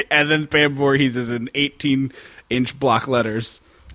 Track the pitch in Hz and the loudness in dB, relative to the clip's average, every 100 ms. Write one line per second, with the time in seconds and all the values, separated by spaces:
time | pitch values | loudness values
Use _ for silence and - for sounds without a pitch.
0 | - 151 147 156 151 151 147 139 139 135 | 0 0 2 0 0 0 2 2 2 4
1 | 135 120 120 120 123 143 143 - 147 135 | 2 0 -4 -4 -4 -4 -4 -2 0 0
2 | 135 - - - - 123 123 - 135 113 | -2 -8 -20 -18 -6 -2 -2 -2 2 2
3 | 135 123 110 110 117 - _ _ - | 2 0 0 -2 -4 -6 _ _ -20